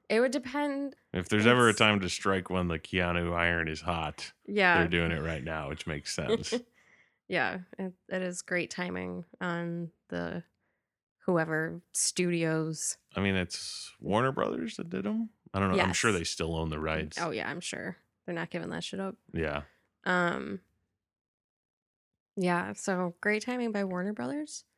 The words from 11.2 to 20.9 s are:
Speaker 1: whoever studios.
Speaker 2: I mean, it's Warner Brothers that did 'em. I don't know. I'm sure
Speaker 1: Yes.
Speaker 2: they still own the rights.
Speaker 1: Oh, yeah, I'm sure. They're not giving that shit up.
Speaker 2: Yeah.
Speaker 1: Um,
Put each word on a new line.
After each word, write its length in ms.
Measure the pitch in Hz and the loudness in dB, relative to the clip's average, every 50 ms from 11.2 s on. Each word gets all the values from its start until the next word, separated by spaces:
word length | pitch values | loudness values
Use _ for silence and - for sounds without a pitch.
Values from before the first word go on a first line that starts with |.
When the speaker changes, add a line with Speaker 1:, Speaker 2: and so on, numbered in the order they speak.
| - | -2
Speaker 1:
whoever 560 | - 180 170 160 156 160 156 160 165 165 170 - _ - | 0 2 2 2 2 0 0 0 -2 -4 -8 -12 _ -4
studios. 1040 | - - - - - 180 175 175 170 165 160 160 160 160 160 160 156 - - - - _ _ - | -2 -2 0 2 2 2 2 2 2 2 2 2 2 0 0 -2 -4 -4 -4 -6 -6 _ _ -2
Speaker 2:
I 40 | - | 0
mean, 160 | 95 196 - | 2 2 2
it's 540 | 95 90 87 - - - - - - - - - _ | 2 0 0 -4 -8 -8 -8 -10 -10 -12 -14 -16 _
Warner 320 | - 71 95 110 123 135 - | -4 0 2 2 2 2 2
Brothers 440 | - - - - - - 226 - | 0 0 0 0 -2 -4 -6 -6
that 140 | - - 170 | -8 -8 -6
did 160 | 175 190 190 | -6 -4 -2
'em. 240 | 208 214 226 226 220 - _ _ - - | -2 -2 -2 -4 -6 -8 _ _ -6 0
I 40 | 98 | 2
don't 140 | 98 95 92 | 2 4 4
know. 80 | 196 175 | 4 4
I'm 120 | - - | 2 2
sure 160 | - - 117 | 2 4 4
Speaker 1:
Yes. 80 | 104 90 | 2 2
Speaker 2:
they 40 | 82 | 0
still 300 | - - - 85 82 82 | -2 -2 -2 -2 0 0
own 120 | 80 80 80 | 0 0 0
the 120 | 78 78 | -2 -2
rights. 380 | 78 78 78 80 78 76 - - | 0 0 0 0 -2 -4 -4 -4
Speaker 1:
Oh, 120 | 170 165 | -4 -4
yeah, 180 | 127 104 - - | -4 -4 -4 -6
I'm 120 | 143 170 | -6 -6
sure. 360 | 180 - - - - - 180 - _ _ _ _ _ | -8 -8 -8 -8 -8 -10 -10 -12 _ _ _ _ _
They're 80 | - 180 | -8 -6
not 160 | 165 170 170 | -6 -6 -6
giving 180 | - 175 170 175 | -6 -6 -6 -6
that 140 | 175 165 170 | -6 -6 -6
shit 160 | - - 190 | -6 -6 -6
up. 140 | 190 190 - - _ - - | -6 -6 -8 -10 _ -8 -4
Speaker 2:
Yeah. 300 | - 80 76 73 71 73 - _ _ _ _ _ _ _ | -4 -2 -2 -2 -4 -8 -10 _ _ _ _ _ _ _
Speaker 1:
Um, 560 | - 180 180 175 170 - - - - 202 190 - _ _ _ _ _ | 0 2 2 2 2 0 -2 -4 -6 -8 -10 -12 _ _ _ _ _